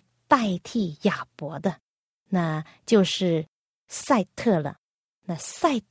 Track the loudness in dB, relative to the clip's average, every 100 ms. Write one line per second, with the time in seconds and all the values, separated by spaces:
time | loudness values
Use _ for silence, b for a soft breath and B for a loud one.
0 | _ _ 0 2 2 -4 -6 -4 -4 -2
1 | -2 -2 -10 -12 -12 -4 -4 -4 _ _
2 | _ _ -4 -2 0 -4 -8 b 2 4
3 | 4 0 0 0 -2 _ _ _ -12 -6
4 | 0 2 0 -2 0 0 0 -10 _ _
5 | _ _ -10 -8 -6 -2 0 0 -4